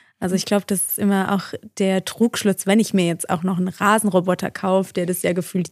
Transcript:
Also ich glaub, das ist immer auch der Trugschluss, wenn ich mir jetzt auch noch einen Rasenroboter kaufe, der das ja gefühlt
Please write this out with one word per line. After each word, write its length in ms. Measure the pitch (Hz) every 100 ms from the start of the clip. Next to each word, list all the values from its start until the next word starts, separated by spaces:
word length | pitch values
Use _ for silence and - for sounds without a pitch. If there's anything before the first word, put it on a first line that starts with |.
| _ _
Also 140 | 185
ich 120 | 185 -
glaub, 200 | 208 190
das 140 | 190 -
ist 100 | -
immer 340 | 208 196 190
auch 220 | 196 - - 220 -
der 260 | 190 190
Trugschluss, 640 | 185 - 233 - 208 190 -
wenn 140 | 214
ich 120 | 220
mir 140 | 196 170
jetzt 240 | 170 -
auch 140 | 180
noch 120 | 185 175
einen 100 | 180
Rasenroboter 840 | - 208 220 214 185 180 180 185
kaufe, 420 | - 190 190 190
der 140 | - 175
das 160 | 180
ja 100 | 175
gefühlt 360 | 180 175 185 175